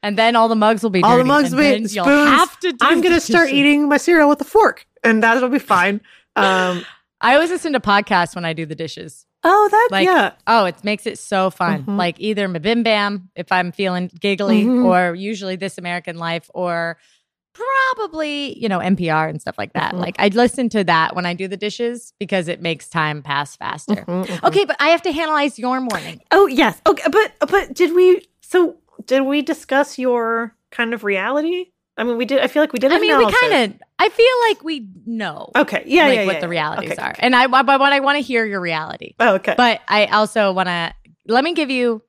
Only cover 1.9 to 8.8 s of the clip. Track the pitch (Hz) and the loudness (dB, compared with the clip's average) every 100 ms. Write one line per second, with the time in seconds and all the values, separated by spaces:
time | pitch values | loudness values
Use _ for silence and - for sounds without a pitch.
1.9 | 202 185 285 - 269 359 - 359 254 233 | -2 2 4 4 4 2 -2 -6 0 2
2.9 | 339 349 339 - 339 330 277 285 294 294 | 2 2 0 2 2 2 2 2 2 2
3.9 | 285 - 339 294 294 - 427 440 - - | 0 4 4 4 2 2 4 4 2 -16
4.9 | _ - 220 226 233 254 262 - 196 180 | _ 0 2 2 2 0 -2 0 2 2
5.9 | 202 _ - _ - 196 190 185 180 - | -2 _ -20 _ -2 2 2 0 -4 -8
6.9 | - _ _ 233 277 330 359 339 277 - | -20 _ _ 2 4 2 -2 -4 -4 0
7.9 | 202 208 190 175 - 170 160 160 156 | 0 2 0 0 -4 -8 -8 -10 -10